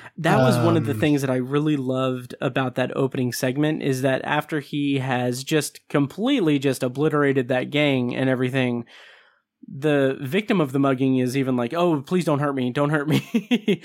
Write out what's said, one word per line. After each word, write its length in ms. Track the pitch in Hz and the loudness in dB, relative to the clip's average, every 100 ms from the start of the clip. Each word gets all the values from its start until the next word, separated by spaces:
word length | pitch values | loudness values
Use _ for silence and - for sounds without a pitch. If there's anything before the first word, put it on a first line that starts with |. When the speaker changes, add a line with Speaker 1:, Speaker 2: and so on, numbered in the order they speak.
| - - | -16 -4
Speaker 1:
That 200 | 165 151 | 2 4
was 200 | 131 120 | 4 4
one 140 | 113 - | 4 4
of 80 | 113 | 2
the 60 | |
Speaker 2:
Um, 80 | 113 | 0
Speaker 1:
things 220 | 151 147 | 2 2
that 80 | 135 | 0
I 80 | 131 | -2
really 400 | 127 143 156 147 | 0 0 0 0
loved 580 | 127 131 131 127 123 - | -2 -2 -2 -4 -8 -6
about 360 | 143 127 131 127 | -4 -2 -2 -2
that 200 | 127 - | -2 0
opening 360 | 135 - 123 | -2 0 -4
segment, 480 | - 127 131 151 156 | -2 -2 0 0 0
is 200 | 143 131 | -2 0
that 180 | 135 131 - | 0 0 -2
after 340 | 147 - 156 | -4 -2 -6
he 400 | 135 151 143 139 | -6 -6 -2 -2
has 440 | 131 123 123 123 | -2 -2 -2 -4
just 420 | 131 156 143 - - | -2 -2 -2 -8 -4
completely 720 | 151 143 - 233 277 160 143 | -2 -2 -2 -2 2 2 2
just 240 | 139 127 | 0 -2
obliterated 640 | 131 127 156 147 143 135 123 | -4 -2 0 2 2 0 0
that 240 | 127 127 | -2 -2
gang 440 | 143 147 131 123 123 | 0 2 2 -2 -2
and 140 | 131 | 0
everything, 560 | 127 127 131 127 120 113 - - - _ _ _ _ - | 0 0 0 0 -2 -8 -18 -20 -20 _ _ _ _ -18
the 480 | 135 151 143 135 135 | -4 0 2 2 0
victim 400 | 131 185 208 202 | -2 -2 2 2
of 120 | 147 | 2
the 60 | 139 | 2
mugging 380 | 139 131 135 131 | 2 2 2 2
is 180 | 127 131 | 0 0
even 200 | 135 127 | 0 0
like, 180 | 120 | -2
"Oh, 280 | 165 175 151 | 0 2 0
please 220 | 135 185 | 0 0
don't 140 | 165 143 | 2 0
hurt 140 | 147 139 | 0 -2
me. 140 | 123 | -2
Don't 200 | 120 147 | 0 0
hurt 180 | 151 143 | 0 0
me." 720 | 135 - 226 - 240 - 175 | 0 0 -4 0 0 0 -2